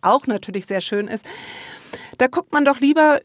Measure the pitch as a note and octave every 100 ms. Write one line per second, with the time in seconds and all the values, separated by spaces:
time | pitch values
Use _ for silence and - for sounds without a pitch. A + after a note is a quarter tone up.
0 | F#3 C4 C4 G#3+ - G3 - G3 - G#3
1 | G#3 A3 - - - - - - - -
2 | - - B3+ F4 - D4 C#4 C#4 C#4 D#4
3 | D4+ C#4+